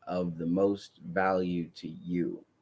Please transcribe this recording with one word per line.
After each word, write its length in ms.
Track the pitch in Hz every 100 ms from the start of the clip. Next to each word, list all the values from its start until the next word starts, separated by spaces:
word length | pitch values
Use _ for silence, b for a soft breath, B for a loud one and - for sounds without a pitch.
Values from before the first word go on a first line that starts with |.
of 320 | - 90 90 82
the 100 | 85
most 520 | 90 98 101 - -
value 720 | 87 90 95 92 90 87 80 -
to 100 | 82
you 580 | 85 90 87 85 - - _